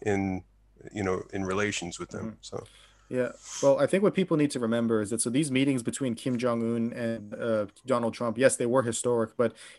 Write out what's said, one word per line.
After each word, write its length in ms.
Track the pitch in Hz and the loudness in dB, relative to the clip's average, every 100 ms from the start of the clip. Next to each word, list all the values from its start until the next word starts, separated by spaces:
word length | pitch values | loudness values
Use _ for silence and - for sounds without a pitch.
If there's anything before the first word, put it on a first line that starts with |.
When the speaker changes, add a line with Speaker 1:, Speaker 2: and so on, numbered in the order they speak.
Speaker 1:
in, 420 | 107 101 98 92 - _ _ - - | -2 0 0 -2 -6 _ _ -20 -12
you 120 | 104 | -4
know, 180 | 95 92 - | -2 -2 -4
in 140 | 101 95 | -6 -2
relations 540 | 95 104 - 87 85 | 0 0 -2 -6 -10
with 100 | 87 | -10
them. 160 | 90 110 | -10 -10
Speaker 2:
Mm-hmm. 100 | 107 | -12
Speaker 1:
So. 220 | - - - - - _ - | -12 -12 -12 -20 -20 _ -8
Speaker 2:
Yeah. 200 | 127 123 - - - | -4 -4 -6 -14 0
Well, 160 | 139 139 | 4 6
I 80 | 135 | 4
think 160 | 190 | 4
what 100 | 202 | 2
people 240 | - 180 156 | 2 0 2
need 140 | 147 | 2
to 80 | 135 | 0
remember 420 | 113 117 113 113 | 0 2 2 2
is 80 | 101 | 0
that, 100 | 110 | -2
so 120 | 123 | 0
these 180 | 127 156 | 0 0
meetings 320 | 131 135 131 | 2 2 0
between 320 | 113 120 131 | -2 -4 -4
Kim 240 | 113 135 120 | -4 -2 -2
Jong-un 560 | 123 117 117 117 117 | 0 0 0 -2 -2
and, 400 | 120 117 113 104 | -4 -4 -4 -8
uh, 320 | 110 120 107 101 - 127 | -6 -2 0 -2 -6 -2
Donald 260 | 123 117 | 0 0
Trump, 240 | 110 120 113 | -2 -4 4
yes, 180 | 131 - | 4 4
they 120 | 120 | 2
were 160 | 131 | 2
historic, 480 | 117 113 123 120 110 - | 2 0 0 0 0 2
but 200 | 113 - - | 0 0 -20